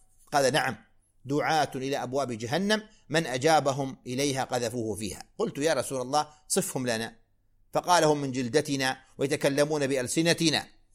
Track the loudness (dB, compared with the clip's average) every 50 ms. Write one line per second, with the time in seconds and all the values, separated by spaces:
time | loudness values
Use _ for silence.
0 | _ _ _ _ -6 0 2 4 4 4 4 2 0 -2 -4 -6 -12 _ _ _
1 | _ _ _ _ -6 -4 -2 0 0 2 2 2 0 0 -2 -6 -6 -4 -4 -4
2 | -4 -4 -2 -2 -2 -2 -4 -6 -6 -2 -2 0 0 0 0 0 -2 -6 _ _
3 | _ -4 -2 -2 -2 -2 -2 0 2 4 4 4 4 2 0 -2 -4 -6 -8 -10
4 | -10 -6 -4 -2 0 0 0 -2 -2 -2 -2 -2 -2 -2 -4 -4 -4 -4 -4 -6
5 | -6 -8 -8 -10 -16 _ _ -6 -6 -4 -4 -2 0 0 0 0 -2 -4 -4 -6
6 | -4 -2 0 -2 -2 -2 -8 _ _ -4 -2 -2 -2 -2 -4 -4 -2 -2 -2 -2
7 | -4 -6 -10 _ _ _ _ _ _ _ _ _ _ _ -4 -2 2 4 6 6
8 | 6 6 4 2 0 -4 -4 -4 -2 0 2 0 2 0 -2 0 0 -2 -2 -4
9 | -8 _ _ -4 -2 -2 0 0 0 2 2 2 2 2 2 0 0 0 0 0
10 | -2 -2 0 2 2 2 2 2 2 2 2 0 -2 -6 -14 -20 _ _